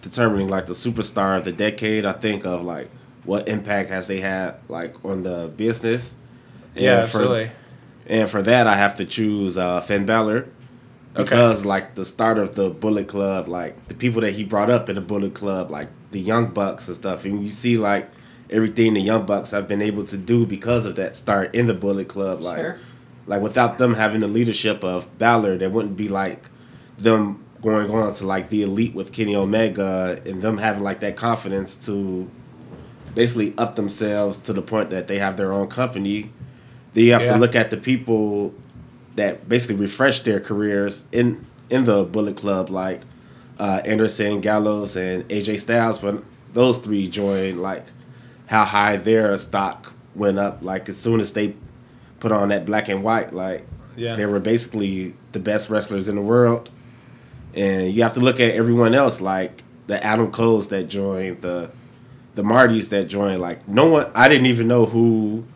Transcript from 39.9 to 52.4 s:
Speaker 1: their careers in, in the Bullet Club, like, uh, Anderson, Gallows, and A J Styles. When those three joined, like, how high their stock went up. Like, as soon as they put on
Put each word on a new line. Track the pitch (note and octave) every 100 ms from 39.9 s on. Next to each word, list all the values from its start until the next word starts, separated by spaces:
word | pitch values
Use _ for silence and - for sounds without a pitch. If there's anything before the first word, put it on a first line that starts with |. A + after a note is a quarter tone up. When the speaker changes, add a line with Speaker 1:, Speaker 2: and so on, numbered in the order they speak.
| - C3+ -
Speaker 1:
their | - G2+
careers | - G#2 G#2 G2+ G2+ - -
in, | A#2+ A#2+ G#2+ - - -
in | C3
the | B2 G2+
Bullet | F2+ G2+ G#2 G2
Club, | G#2 F#2+ F2+
like, | F#2+ F#2 F2+ - - - - - -
uh, | G2+ F#2+
Anderson, | - G#2+ A2 - G#2 G#2
Gallows, | G#2 G#2+ G#2 G#2 G2 F#2
and | F#2 F2+ -
A | G#2+
J | G2+ G2+
Styles. | - A#2 A2+ G#2+
When | G2+ G#2 - - -
those | A#2+ B2+ A#2+
three | G#2+ G#2 F#2+
joined, | F2+ G2 G2 F#2+ F2+
like, | F#2+ F2+ - - - - - - -
how | A2
high | G2+ G#2 G#2 G2+
their | F#2 A2 G#2+ G2
stock | - G2+ G2 - - - -
went | F2+ G2+ G2
up. | G2+ -
Like, | F#2 F#2+ -
as | F#2+
soon | A#2+ A2+
as | G2+
they | G#2+ G#2 - - - - - - -
put | A2+
on | G#2+